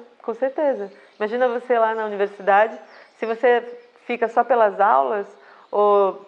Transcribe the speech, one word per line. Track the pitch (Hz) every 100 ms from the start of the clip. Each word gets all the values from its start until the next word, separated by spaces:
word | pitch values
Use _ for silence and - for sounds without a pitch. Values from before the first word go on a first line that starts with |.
| 233 _
Com | -
certeza. | 226 262 269 302 233 196 - - _
Imagina | 214 240 254
você | 240 240 240
lá | 220
na | 220 214
universidade, | 202 202 196 196 196 226 233 - - - _
se | 220
você | 226 247 240 233 - - _ -
fica | 233 226
só | 226
pelas | 240 247 214 190
aulas, | 202 254 269 220 202 - - - _
ou | 202 208 202 196 185